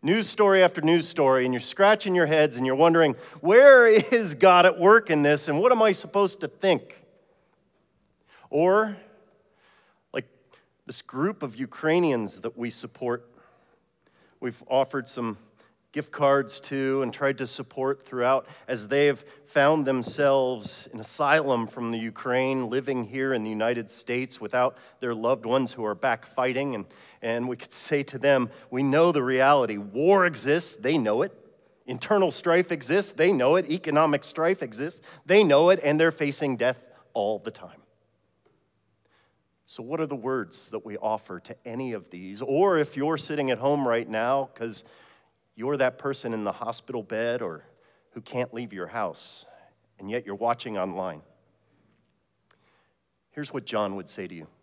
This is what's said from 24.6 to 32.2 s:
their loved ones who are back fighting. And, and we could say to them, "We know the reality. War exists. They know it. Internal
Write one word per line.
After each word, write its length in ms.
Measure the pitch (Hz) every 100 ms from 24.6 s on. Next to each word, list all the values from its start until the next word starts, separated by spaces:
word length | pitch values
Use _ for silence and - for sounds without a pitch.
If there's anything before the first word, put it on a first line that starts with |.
| 127 - - _
their 160 | 127 117
loved 300 | 117 131 117
ones 260 | 127 123
who 140 | - 110
are 100 | 101
back 300 | 139 117 -
fighting. 500 | - 127 127 139 117
And, 100 | 98 - - _
and 260 | 117 117 123
we 80 | 123
could 160 | -
say 320 | - - 147
to 140 | 139 135
them, 340 | 135 139 120 - -
"We 140 | 127
know 300 | 139 139 170
the 100 | 151
reality. 540 | 127 131 135 143 117 104
War 480 | 101 104 160 202 180
exists. 500 | 139 131 156 170 -
They 220 | - 160
know 240 | 110 107
it. 100 | 190 - _ _ _ _ -
Internal 440 | 123 - 208